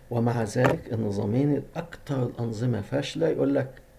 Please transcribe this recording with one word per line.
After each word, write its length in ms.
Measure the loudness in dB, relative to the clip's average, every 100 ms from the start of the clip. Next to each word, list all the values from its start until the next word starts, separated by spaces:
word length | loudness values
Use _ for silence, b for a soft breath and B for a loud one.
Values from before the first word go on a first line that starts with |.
| -4
ومع 320 | 0 2 2
ذلك 500 | 0 2 2 2 -2
النظامين 640 | -2 0 0 2 2 2 2
الأكثر 680 | -2 -8 -10 -10 -4 -2
الأنظمة 580 | -2 -2 -4 -2 0 0
فاشلة 480 | -2 -4 -2 0 0
يقول 260 | 2 2
لك: 160 | 2 0 -8 -20